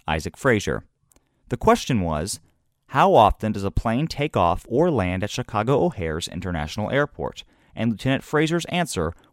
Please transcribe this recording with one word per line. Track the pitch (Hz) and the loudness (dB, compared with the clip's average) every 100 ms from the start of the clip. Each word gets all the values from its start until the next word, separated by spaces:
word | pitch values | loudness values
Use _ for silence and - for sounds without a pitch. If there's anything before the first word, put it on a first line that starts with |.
| - | -4
Isaac | 80 78 - | -4 -4 -2
Frazier. | 135 110 - 58 - _ _ _ _ _ _ | 2 2 0 -6 -8 _ _ _ _ _ _
The | 127 | -2
question | - 233 - 123 | 2 2 2 0
was, | 87 76 90 - _ _ _ _ _ | 0 -2 -4 -8 _ _ _ _ _
"How | 131 180 165 | 2 6 8
often | 104 - 107 | 8 6 -4
does | 104 98 | -2 -2
a | |
plane | - 120 117 160 | -2 -2 -2 -2
take | - 147 113 | -4 -2 2
off | 87 90 - | 2 2 -2
or | 117 175 | 0 2
land | 139 90 92 101 | 2 0 -2 -4
at | |
Chicago | - 120 110 113 143 | -6 -4 -2 0 2
O'Hare's | 175 - 82 78 - | 0 -2 -4 -4 -6
International | 85 92 85 76 - 104 | -8 -6 -4 -4 -6 -2
Airport?" | 131 143 - 69 - - _ _ - | 0 -2 -4 -10 -10 -20 _ _ -4
And | 113 | -2
Lieutenant | 104 131 135 | -2 -2 -2
Frazier's | - 151 156 170 - | -2 0 0 0 -2
answer | 180 175 - 80 - _ | -4 -4 -2 -4 -6 _